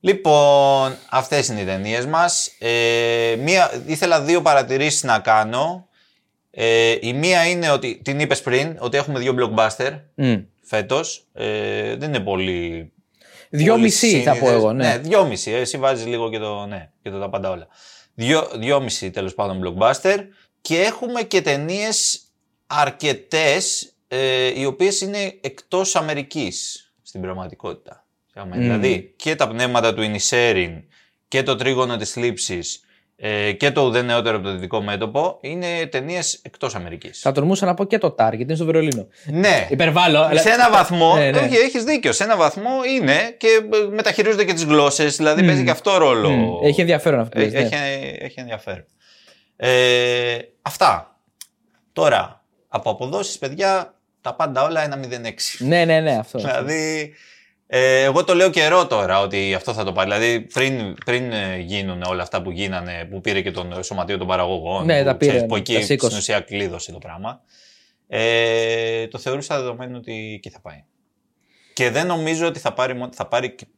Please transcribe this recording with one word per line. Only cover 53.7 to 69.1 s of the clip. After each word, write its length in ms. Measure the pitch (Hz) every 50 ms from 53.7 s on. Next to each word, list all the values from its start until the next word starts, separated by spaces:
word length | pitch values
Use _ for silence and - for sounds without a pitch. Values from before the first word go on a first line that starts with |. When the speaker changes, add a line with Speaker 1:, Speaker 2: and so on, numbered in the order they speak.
| 190 190 170 - _ _ _ _ _ _
Speaker 1:
τα 140 | _ 127 123
πάντα 300 | - 160 151 135 127 139
όλα 180 | 156 165 160 151
ένα 120 | 147 139
μηδέν 280 | 139 135 120 123 123 117
έξι. 420 | 113 107 - - - - - 127
Speaker 2:
Ναι, 180 | 135 160 175 170
ναι, 160 | 165 160 160
ναι, 160 | 160 156 131
αυτό. 220 | 113 107 - - 120
Speaker 1:
Δηλαδή, 760 | 104 143 127 131 131 139 156 160 156 156 156 156 151 147 151 _ - _ - _ _ _ _ _ _
ε, 360 | _ - 127 131 131 131 131 135
εγώ 220 | 135 135 165 175
το 100 | - 185
λέω 160 | 175 185 185
καιρό 360 | 151 170 156 151 165 180 170
τώρα 340 | - 123 107 98 90 92 98
ότι 340 | 101 98 98 101 98 98 95
αυτό 180 | 92 - - 113
θα 120 | 107 104
το 80 | 95 87
πάρει. 180 | 101 95 95
Δηλαδή, 300 | 104 107 113 120 120 117
πριν, 540 | 110 - - 127 131 135 135 127 110 98 - - -
πριν, 280 | - 123 123 127 123 117
ε, 240 | 107 98 95 92 90
γίνουν 440 | 87 85 98 101 98 95 90 87 90
όλα 200 | 90 92 90 87
αυτά 200 | 85 - 98 87
που 80 | 92
γίνανε, 580 | 87 87 101 98 92 90 87 87 87 85 85 85
που 100 | 95 98
πήρε 200 | 90 110 101 98
και 100 | 92 98
τον 320 | 85 85 87 90 87 87 92
Σωματείο 340 | - 104 95 90 87 101 92
των 80 | 92
Παραγωγών, 580 | 90 92 90 90 87 95 87 78 82 90 - 160
Speaker 2:
Ναι, 140 | 165 165 143
Speaker 1:
που, 60 | 139
Speaker 2:
τα 120 | 135 131
πήρε, 140 | - 143 143
Speaker 1:
ξέρεις, 160 | 135 123 117 113
που 60 | 113 104 98
Speaker 2:
τα 100 | - 117
Speaker 1:
εκεί 100 | 110 104
Speaker 2:
σήκωσε. 220 | 98 143 127 -
Speaker 1:
στην 120 | 120 113 104
ουσία 220 | 95 - 110 101
κλείδωσε 520 | - - 104 101 101 92 87 85 - - 85
το 60 | 82
πράγμα. 420 | 76 82 82 85 98 113 127 - _ _ _ _ _ _ _ _ _ _ _ _ _
Ε, 1000 | _ - 110 110 117 117 117 117 117 113 113 113 113 117 113 113 113 113 113 113
το 120 | 113